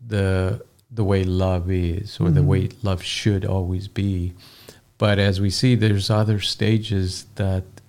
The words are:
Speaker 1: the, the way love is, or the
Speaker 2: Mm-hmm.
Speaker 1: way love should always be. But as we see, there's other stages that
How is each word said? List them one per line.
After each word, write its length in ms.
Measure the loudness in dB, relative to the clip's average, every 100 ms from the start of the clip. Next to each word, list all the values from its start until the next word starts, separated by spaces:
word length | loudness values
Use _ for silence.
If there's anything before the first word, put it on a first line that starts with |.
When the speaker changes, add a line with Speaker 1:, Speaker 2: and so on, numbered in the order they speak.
| -6
Speaker 1:
the, 560 | -2 0 0 0 -4 -10 _ _
the 140 | -4
way 200 | 0 2
love 460 | 2 0 2 0 0
is, 480 | 0 0 -4 -8 -2
or 120 | 2
the 100 | 4
Speaker 2:
Mm-hmm. 80 | 4
Speaker 1:
way 200 | 2 0 -4
love 200 | -4 -4
should 420 | -4 -2 0 0
always 420 | 0 -2 -2 -4 -6
be. 440 | -4 -4 -2 -4 -8 -20 -20 -20 -20 _ _
But 200 | 2 4
as 220 | 2 2
we 100 | 0
see, 240 | 2 2
there's 340 | 4 4 2 2
other 300 | 0 2 0
stages 880 | -2 -2 2 2 0 -2 -2 -4 -14
that 300 | -4 -2 -2 -4 -16